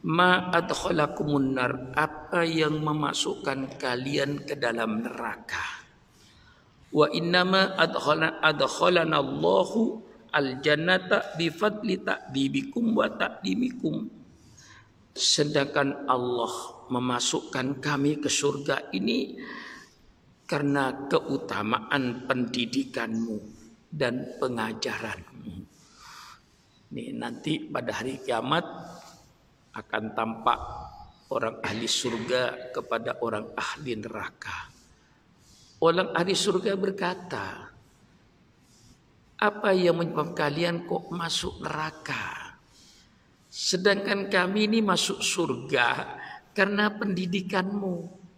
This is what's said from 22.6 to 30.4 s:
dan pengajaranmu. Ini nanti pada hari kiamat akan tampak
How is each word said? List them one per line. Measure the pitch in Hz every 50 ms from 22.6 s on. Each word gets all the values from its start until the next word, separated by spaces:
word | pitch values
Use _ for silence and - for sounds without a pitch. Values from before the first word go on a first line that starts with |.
| 120 113 123 135 131 - - 127 117 110 113 113 113 117 107 104 95 - - - - - - _ _ _
dan | - 151 135 120 123 127 - - - -
pengajaranmu. | - 127 120 113 110 113 113 110 - - 110 104 - 107 104 95 90 - - - - - 85 92 - - _ - - - - - - - - - - - - - _ _ _ _ _ _ _ _ _ _ 147
Ini | 131 117 127 117 117
nanti | 120 120 120 123 - 151 156 156 -
pada | - 151 127 120 120 104 -
hari | 113 131 135 135
kiamat | - - 120 113 117 131 151 170 175 - - - - - - - - - - - - _ _ _ _ _ _ _ _ _ -
akan | - - _ - 107 110 110 -
tampak | 113 110 113 113 113